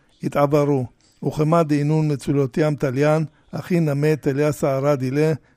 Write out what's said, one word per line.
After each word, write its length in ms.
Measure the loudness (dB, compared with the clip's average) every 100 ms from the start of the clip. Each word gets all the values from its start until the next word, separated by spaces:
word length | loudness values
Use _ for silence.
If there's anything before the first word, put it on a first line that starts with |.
| _ _
יתעברו. 640 | -4 0 2 2 2 0 -2 -10 _ _
וכמה 400 | -6 -2 2 2
דהינון 500 | 2 0 2 0 0
מצולות 460 | -2 -2 0 0 0
ים 160 | -2
תליין, 500 | 0 -2 0 2 0 -2 -10 _
אחי 280 | -14 -2 0
נמה 360 | 0 0 0 0
תליה 360 | 0 0 0
שערה 440 | 0 -2 0 0 0
דילה, 360 | 0 0 0 -2 -8